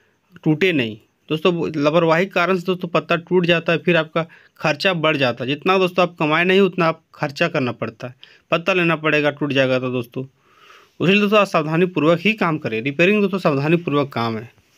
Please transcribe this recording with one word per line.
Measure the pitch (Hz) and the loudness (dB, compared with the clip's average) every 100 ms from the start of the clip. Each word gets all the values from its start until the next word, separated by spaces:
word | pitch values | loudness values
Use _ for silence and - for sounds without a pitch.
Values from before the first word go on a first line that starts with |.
| _ _ _ 175 | _ _ _ -6
टूटे | 156 151 185 | -2 2 2
नहीं। | 156 113 107 _ _ - | 0 -2 -6 _ _ -8
दोस्तों | 156 185 170 87 156 | 0 0 0 -4 0
लापरवाही | 147 165 165 160 196 | 2 2 2 2 0
के | |
कारण | 190 175 185 | 0 0 0
से | 180 | -2
दोस्तों | 180 170 | -6 -2
पत्ता | 160 156 170 | -4 -2 -4
टूट | 170 180 170 | 0 0 2
जाता | 165 170 | 0 0
है, | 160 | -2
फिर | 170 165 | 0 0
आपका | 160 165 160 - _ _ | 0 -6 -6 -12 _ _
खर्चा | 160 143 196 170 | -4 0 -2 0
बढ़ | 156 147 | 0 0
जाता | 127 117 | 0 -2
है। | 127 | -6
जितना | 147 185 190 | -4 0 2
दोस्तों | 185 180 | 0 0
आप | 175 - | -2 0
कमाए | 147 160 | 0 0
नहीं | 180 190 | 2 4
उतना | 190 185 165 | 2 2 0
आप | 160 _ - | -2 _ -8
खर्चा | 151 139 170 | -8 -2 -2
करना | 151 123 | 0 -4
पड़ता | 113 110 - 127 | -4 -10 -10 -16
है, | - - _ - | -16 -20 _ -4
पत्ता | 170 170 | -4 0
लेना | 185 170 156 | 0 0 0
पड़ेगा, | 156 151 147 | 0 2 0
टूट | 139 147 | -2 -2
जाएगा | 135 131 127 | 0 2 0
तो | 127 | -2
दोस्तों। | 127 123 131 135 _ _ _ _ - _ - | -6 -6 -10 -12 _ _ _ _ -20 _ -4
इसलिए | 156 202 | 2 2
दोस्तों | 202 214 | 4 2
आप | 190 | 2
सावधानीपूर्वक | 170 151 160 180 175 151 170 | 0 0 0 0 2 2 2
ही | 196 214 | 0 0
काम | 180 151 | -2 -2
करें। | 123 113 | -4 -4
रिपेयरिंग | 131 143 175 214 | -4 0 2 2
दोस्तों | 196 190 | 0 0
सावधानीपूर्वक | 180 139 151 170 170 143 143 | 0 0 0 0 0 -2 -2
काम | 120 117 110 | -2 -4 -4
है। | 120 _ _ | -10 _ _